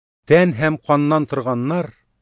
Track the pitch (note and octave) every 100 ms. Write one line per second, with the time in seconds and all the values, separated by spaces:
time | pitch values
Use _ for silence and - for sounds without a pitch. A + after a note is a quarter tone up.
0 | _ _ - D#3+ F3+ A#2 D#3 D#3 - D3
1 | D3 D#3 C#3+ C3+ B2 A#2+ B2+ F3 E3 -
2 | _ _